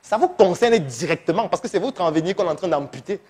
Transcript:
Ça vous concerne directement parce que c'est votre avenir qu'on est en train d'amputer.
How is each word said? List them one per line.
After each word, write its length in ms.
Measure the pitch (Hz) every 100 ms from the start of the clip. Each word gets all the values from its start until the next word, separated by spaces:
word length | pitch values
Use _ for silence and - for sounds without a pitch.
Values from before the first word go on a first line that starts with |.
Ça 160 | - 214
vous 120 | 359
concerne 500 | - 196 170 233 226
directement 680 | 143 117 160 165 - 175 214
parce 120 | 208
que 60 | -
c'est 140 | 190
votre 200 | 185 262
avenir 340 | 170 156 165 196
qu'on 80 |
est 60 | 180
en 40 |
train 140 | 147 185
d'amputer. 520 | 151 139 131 123 202 _